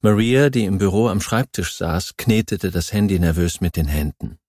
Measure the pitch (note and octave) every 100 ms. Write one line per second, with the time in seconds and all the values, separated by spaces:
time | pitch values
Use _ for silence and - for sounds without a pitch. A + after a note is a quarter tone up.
0 | G#2+ G#2 A2+ B2+ C#3+ C3 G#2 F#2+ G2 F#2+
1 | A#2 G2+ - A2+ B2+ - F2+ - E2 E2
2 | - - - A2 A2+ G2+ F#2 F2 E2 G#2
3 | G2+ F#2+ E2+ D#2+ E2+ - F2 - D2 D2
4 | D2 - - D2